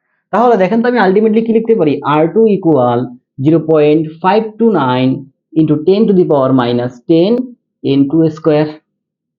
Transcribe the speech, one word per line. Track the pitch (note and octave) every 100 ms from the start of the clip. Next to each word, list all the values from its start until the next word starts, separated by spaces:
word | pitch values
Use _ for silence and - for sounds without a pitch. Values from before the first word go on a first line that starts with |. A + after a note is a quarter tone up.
| _ _ _
তাহলে | G3 B3 G#3+
দেখেন | F#3 A3+
তো | A#3+
আমি | B3
ultimately | F#3+ F#3+ G#3+ A3 A3+
কি |
লিখতে | A3+ A3+
পারি? | A3 D3+ B2+
আর | C3 D3+ D#3+
টু | G#3+ A3
equal | G3 E3 C#3+ B2 A#2+ C3 - _ -
জিরো | C#3 E3
পয়েন্ট | D#3 D#3 D3 D#3 D#3 -
ফাইভ | F#3 G#3+ A3 -
টু | A3+
নাইন | F3+ C#3 C3 C3 C3+ - _ _ E3
into | D#3
ten | D3+ E3 G3+ A3
to |
the | F#3
power | D#3 D3 C3 C3
minus | A#2+ A#2+ B2 - -
ten | E3 F#3+ A#3+ B3 - _ _
এন | C3+ C#3 C#3
টু | D#3+ D#3+
স্কয়ার। | - D#3+ D3+ D3+ - _ _ _ _ _